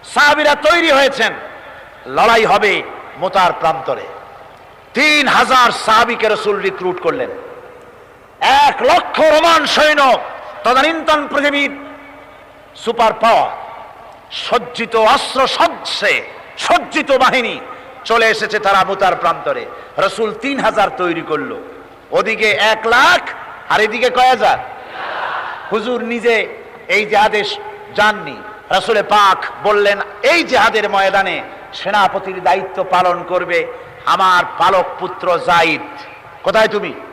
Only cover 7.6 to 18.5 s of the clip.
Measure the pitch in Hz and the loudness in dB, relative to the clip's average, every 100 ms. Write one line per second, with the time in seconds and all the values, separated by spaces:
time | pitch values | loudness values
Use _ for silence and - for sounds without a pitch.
7.6 | - - - - - - - - 190 277 | -20 -20 -20 -20 -20 -20 -20 -4 2 4
8.6 | 285 - 254 349 - - 311 302 330 320 | 4 4 2 2 2 2 4 6 6 4
9.6 | 285 - 302 302 269 208 - - - - | 2 2 4 4 4 2 -2 -14 -16 -4
10.6 | 226 254 302 330 311 302 285 285 285 285 | 0 2 2 0 0 0 0 -2 0 0
11.6 | 277 - - - - - - - - - | -2 -6 -16 -18 -20 -20 -20 -20 -20 -20
12.6 | - - 220 233 226 - 226 202 123 - | -20 -8 -6 0 0 2 2 2 2 -6
13.6 | - - - - - - - - - 240 | -14 -16 -20 -20 -20 -20 -16 -12 -4 -4
14.6 | - - 226 226 220 269 - 262 254 - | -4 -8 -4 2 4 2 0 -2 0 2
15.6 | 339 - - - 196 127 - - - - | -2 -2 -8 -2 0 0 -4 -18 -18 -8
16.6 | - 349 240 311 285 262 254 254 226 156 | 0 0 2 -6 0 2 4 2 -2 -8
17.6 | - - - - - 226 220 208 208 | -12 -18 -18 -18 -2 2 2 0 -2